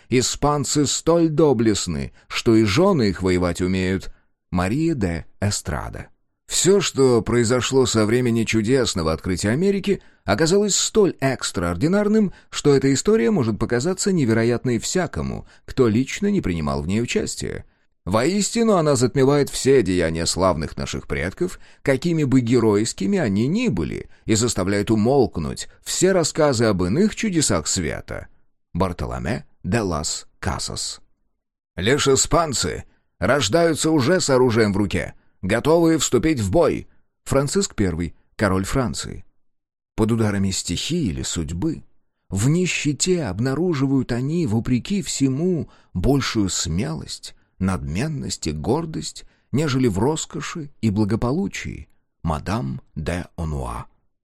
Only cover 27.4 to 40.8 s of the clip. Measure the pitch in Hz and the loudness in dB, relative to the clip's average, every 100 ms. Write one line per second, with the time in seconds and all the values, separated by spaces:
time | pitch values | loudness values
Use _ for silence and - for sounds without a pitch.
27.4 | 135 92 - - 78 50 - - - _ | 0 0 -2 -4 -4 -6 -10 -12 -14 _
28.4 | _ _ _ 165 92 87 60 62 64 131 | _ _ _ -4 -2 -4 -8 -6 -6 -6
29.4 | - _ - 120 98 78 78 - - - | -8 _ -4 -2 -2 -4 -4 -8 -12 -10
30.4 | - - - - - - - _ _ _ | -6 -6 -8 -8 -10 -12 -20 _ _ _
31.4 | _ _ _ - 104 110 139 135 - 156 | _ _ _ -4 0 2 2 2 4 2
32.4 | 160 131 85 55 - _ _ - - 143 | 0 -2 -4 -6 -12 _ _ -4 0 0
33.4 | 113 165 170 147 160 160 120 139 - 131 | 2 2 2 2 2 2 2 2 2 4
34.4 | 127 110 104 98 101 90 - - _ - | 4 4 2 2 -2 -2 -6 -12 _ -8
35.4 | 92 117 139 170 165 160 - 123 160 143 | -2 0 2 4 4 2 2 2 2 0
36.4 | 98 113 139 64 - _ _ _ - 135 | 2 2 2 0 -8 _ _ _ -2 0
37.4 | 139 196 196 - 98 80 80 - _ - | 0 -2 -2 -2 -2 0 -6 -8 _ -2
38.4 | 104 95 98 135 117 - - 50 - _ | 0 2 0 -2 -2 -6 -10 -12 -18 _
39.4 | _ _ _ _ _ - 110 113 107 101 | _ _ _ _ _ -2 0 2 0 0
40.4 | 98 92 - 87 | -2 -4 -6 -6